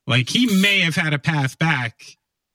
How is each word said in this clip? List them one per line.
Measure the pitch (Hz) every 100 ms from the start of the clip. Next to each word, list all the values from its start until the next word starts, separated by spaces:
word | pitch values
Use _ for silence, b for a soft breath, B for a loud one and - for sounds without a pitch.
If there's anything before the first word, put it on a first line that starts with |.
| -
Like, | 120 127
he | - 247 190
may | 202 196
have | 170 185
had | 156
a | 147
path | - 156 135 -
back | 160 143 120 - - - _ _ _